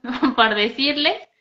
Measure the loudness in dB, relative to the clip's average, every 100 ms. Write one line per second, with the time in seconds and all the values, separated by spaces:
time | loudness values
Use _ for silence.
0 | -10 -2 0 2 2 2 -2 -2 -2 0
1 | -2 -2 -10 _